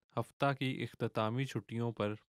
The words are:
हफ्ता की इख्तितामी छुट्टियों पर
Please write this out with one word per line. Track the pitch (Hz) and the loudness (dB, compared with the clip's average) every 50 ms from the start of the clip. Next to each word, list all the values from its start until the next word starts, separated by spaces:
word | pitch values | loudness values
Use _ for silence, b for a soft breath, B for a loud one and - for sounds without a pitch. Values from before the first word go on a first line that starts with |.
| _ _ - | _ _ -4
हफ्ता | 117 113 - - - 139 139 135 | -4 -4 -4 -2 0 2 2 2
की | - 135 131 131 - | 2 0 -2 -2 -2
इख्तितामी | 120 - - - 123 113 - 113 110 110 117 127 135 | -4 -6 -4 -2 -2 -2 2 2 0 2 2 0 -2
छुट्टियों | 131 - 117 - - 110 117 117 120 | -2 -2 -4 -4 -2 -2 0 0 0
पर | 113 - 104 104 107 - _ _ | 0 0 0 0 -2 -4 _ _